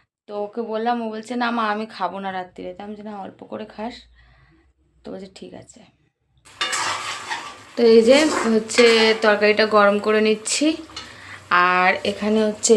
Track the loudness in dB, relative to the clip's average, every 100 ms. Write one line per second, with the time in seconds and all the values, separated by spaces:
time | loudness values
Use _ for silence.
0 | _ _ -12 -10 -8 -8 -6 -4 -2 -4
1 | -6 -10 -8 -4 -4 -2 -2 -4 -8 -6
2 | -6 -6 -8 -8 -10 -12 -14 -14 -14 -14
3 | -14 -14 -14 -16 -14 -14 -12 -12 -12 -12
4 | -20 _ _ _ _ _ _ _ _ _
5 | -16 -14 -16 -20 -20 -20 -20 -20 -20 _
6 | _ _ _ _ -18 -10 -6 -4 -4 -6
7 | -8 -12 -10 -10 -12 -18 -10 0 6 6
8 | 6 6 4 0 0 0 0 4 4 6
9 | 4 2 2 4 4 2 4 4 4 2
10 | 0 2 2 0 -4 0 0 -2 -8 -18
11 | -18 -20 -20 -16 -2 2 2 4 2 0
12 | -4 -4 -2 0 0 0 2